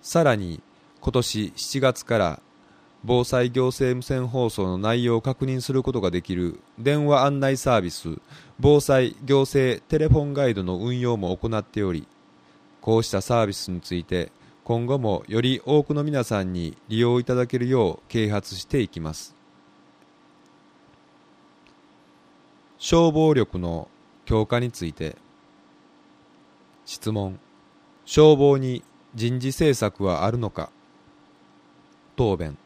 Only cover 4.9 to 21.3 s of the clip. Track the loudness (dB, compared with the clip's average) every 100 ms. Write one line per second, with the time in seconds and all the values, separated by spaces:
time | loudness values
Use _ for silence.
4.9 | 0 0 0 -2 -4 -4 -4 -2 -2 -2
5.9 | -2 -2 -2 -4 -4 -4 -6 _ -6 -2
6.9 | 0 2 2 2 0 -2 -2 2 0 0
7.9 | -6 -10 -12 _ -20 -20 0 4 4 4
8.9 | 2 2 -2 0 2 2 2 0 -2 _
9.9 | -2 4 4 2 -2 0 0 -2 -4 -4
10.9 | -2 -2 -2 -2 -4 -4 -4 -6 -4 -2
11.9 | -2 -8 _ _ _ _ _ _ _ 0
12.9 | 2 2 -4 0 0 0 -2 -8 -8 -6
13.9 | -6 -4 -4 -4 _ -20 _ -4 -2 0
14.9 | -2 0 -4 -2 -2 0 -2 2 0 2
15.9 | -2 -2 -2 -2 -2 -2 -4 -6 -10 -6
16.9 | 0 2 2 0 -2 0 -2 0 2 2
17.9 | -2 _ -2 0 -2 -6 -14 -4 -2 -2
18.9 | -4 -10 -10 -16 _ _ _ _ _ _
19.9 | _ _ _ _ _ _ _ _ _ _
20.9 | _ _ _ _